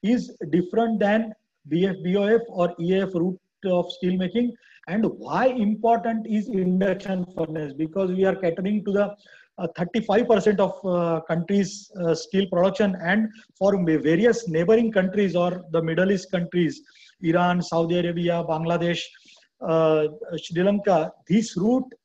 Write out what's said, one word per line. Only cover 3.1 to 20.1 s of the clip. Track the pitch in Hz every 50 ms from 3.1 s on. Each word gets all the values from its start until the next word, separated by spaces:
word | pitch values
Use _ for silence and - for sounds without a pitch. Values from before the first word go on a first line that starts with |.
| 190
route | 175 165 185 185 185 _ _ _ _ -
of | 190 180 175 175 180 -
steel | - - 180 180
making, | 185 185 180 180 226 247 240 226 - _ _ _ _ _
and | - 165 214 226 165 - - 107
why | 123 143 180 233
important | 262 254 254 214 202 214 - - 226 233 226 233 233 226 220 220 233 220 214
is | 202 -
induction | 233 190 185 185 180 185 190 196 185 185 - 202 190 185 180 - -
furnace, | - 165 151 156 160 151 143 135
because | 139 156 156 160 196 196 185 180
we | 185 190
are | 190 175
catering | - 185 170 165 - 185 196 208 214 -
to | 202 196
the, | 202 208 202 202 _ _ - - - - _ _ -
uh, | 190 165 -
thirty-five | - 175 175 - 226 214 - 196 214 247 -
percent | 233 202 180 214 208 190
of, | 202 190 196 - -
uh, | 190 180 175 170 170 165 160 160 - 165
countries', | 170 170 160 202 202 196 170 - - - - - 190
uh, | 175 170 165
steel | 156 - - - 190 196 185
production, | 190 175 180 196 190 - 220 202 185 180 165 170 190
and | 220 220 214 - - - _ _ _
for | 190 196 196
ma-, | 196 180 165 160 151 - 143
various | 160 170 214 240 226 226 - 185
neighboring | 156 160 175 175 220 226 240 226
countries | 220 196 185 190 185 202 202 190 160
or | 180 175 180 175 180 180 -
the | 160 165 160 160
Middle | 160 165 185 196
East | 202 185 185 - -
countries, | 180 175 170 - 180 175 151 - - - _ _ _ - - _ _
Iran, | - 165 165 175 175 180 175 180 175
Saudi | - - 165 165 165 175 175
Arabia, | 175 175 170 170 175 170 170 170 170 165
Bangladesh, | 165 156 165 165 170 170 170 175 175 - - - - - _ _ - _ _ _ _ _
uh, | - 185 160 160 160 160 156 156 151 151